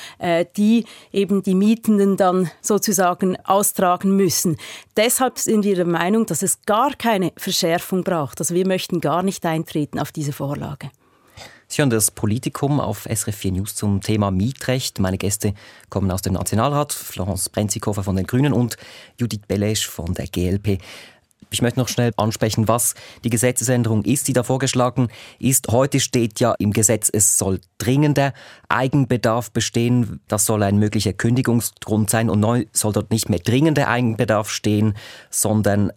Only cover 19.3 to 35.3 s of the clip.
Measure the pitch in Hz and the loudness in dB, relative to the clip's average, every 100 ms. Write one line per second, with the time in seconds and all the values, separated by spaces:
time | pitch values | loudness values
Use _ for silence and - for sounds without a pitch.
19.3 | 104 - 98 104 110 - - 85 87 - | -6 -4 -2 0 -2 -4 -8 -6 -6 -6
20.3 | 87 90 98 104 95 - - - _ _ | -4 -2 -2 -2 -4 -6 -20 -20 _ _
21.3 | _ - - 233 233 120 - 120 - 110 | _ -12 -2 -2 0 -2 0 0 0 -2
22.3 | - 113 107 107 117 - - - - 117 | 0 -2 0 2 2 0 -6 -16 -8 -4
23.3 | 113 123 123 113 123 113 110 - 131 - | 0 0 0 0 0 2 0 2 0 0
24.3 | 123 - 131 131 127 123 127 120 - - | 0 0 -2 0 0 0 2 -2 -4 -20
25.3 | - 123 135 - 113 143 139 - 127 117 | -4 0 0 2 2 4 2 0 0 0
26.3 | - 117 - 104 101 107 107 - 107 - | 0 0 2 0 2 2 2 0 0 2
27.3 | - 95 92 - _ 123 135 151 143 139 | 2 0 -2 -6 _ 0 2 4 2 0
28.3 | - - - _ 113 131 143 127 120 117 | -2 -18 -20 _ 0 2 2 2 0 0
29.3 | 117 117 113 - 117 117 123 113 - - | 0 -2 -4 -2 0 2 2 0 -6 -4
30.3 | 107 - 110 101 101 104 107 101 90 117 | -2 0 2 4 4 2 2 -2 0 0
31.3 | 127 120 117 - - - 107 107 117 113 | 2 2 0 0 -8 -2 0 2 0 2
32.3 | 104 107 123 - - 107 104 - 113 - | 2 2 0 -2 -2 -2 -2 -2 -2 0
33.3 | 101 - 127 160 135 110 120 123 110 113 | -2 0 2 2 2 0 0 0 0 0
34.3 | 104 107 - 107 104 107 104 - - - | 0 0 -4 0 2 2 -2 -10 -20 -10